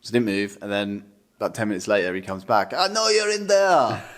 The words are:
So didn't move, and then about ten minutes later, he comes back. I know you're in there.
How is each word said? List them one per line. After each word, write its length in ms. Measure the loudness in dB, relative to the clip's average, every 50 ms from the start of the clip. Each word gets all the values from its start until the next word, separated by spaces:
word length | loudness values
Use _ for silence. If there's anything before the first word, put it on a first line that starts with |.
So 100 | _ 0
didn't 140 | 0 0 2
move, 320 | 2 0 0 -2 -2 -4 -10
and 100 | -10 -6
then 340 | -4 -2 -2 -2 -6 -8 -10 -14 _ _ _ _ _
about 180 | _ -6 -6 -4
ten 140 | -2 -4 -2
minutes 200 | -2 -4 -2 0
later, 260 | 2 2 2 2 -2
he 60 | -4
comes 240 | -6 -6 -10 -10 -4
back. 300 | 0 2 2 2 0 0
I 140 | -2 -2 0
know 200 | 0 -2 0 2
you're 220 | 2 2 2 0
in 160 | -2 -4 0
there. 580 | 2 2 4 4 6 4 4 4 2 0 -4 -8 -12 -18